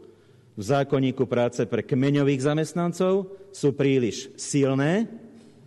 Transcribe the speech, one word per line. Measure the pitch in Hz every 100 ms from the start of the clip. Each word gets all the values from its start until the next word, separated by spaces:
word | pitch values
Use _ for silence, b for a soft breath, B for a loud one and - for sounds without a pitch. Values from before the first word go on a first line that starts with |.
| B B B B B -
v |
zákonníku | 104 139 139 139 131 127 120
práce | 120 120 -
pre | 123 110 -
kmeňových | 131 139 143 139 139
zamestnancov | 139 151 156 175 175 170 185 190 190 B B
sú | - 143
príliš | 139 139 135 113 - -
silné | - - 147 135 135 143 190 233 - - B B B